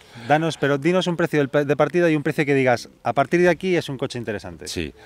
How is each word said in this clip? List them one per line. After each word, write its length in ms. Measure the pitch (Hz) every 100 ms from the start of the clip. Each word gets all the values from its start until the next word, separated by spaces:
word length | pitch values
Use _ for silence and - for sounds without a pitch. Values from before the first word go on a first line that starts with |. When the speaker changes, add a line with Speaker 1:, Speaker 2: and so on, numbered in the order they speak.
| - 117 117
Speaker 1:
Danos, 280 | 151 165 -
pero 200 | 143 143
dinos 300 | 160 185 175
un 80 | 170
precio 240 | 170 151
del 80 | 139
pa-, 160 | 147
de 120 | 143 147
partida 320 | 147 175 175
y 60 |
un 80 | 156
precio 240 | 151 147 139
que 80 |
digas, 340 | 135 127 120 - -
a 100 | 120
partir 260 | 131 135 175
de 80 | 180
aquí 260 | 160 190
es 140 | 170 -
un 100 | 131
coche 180 | 139 123
interesante. 520 | 113 101 92 82 80
Speaker 2:
Sí, 260 | 92 76 -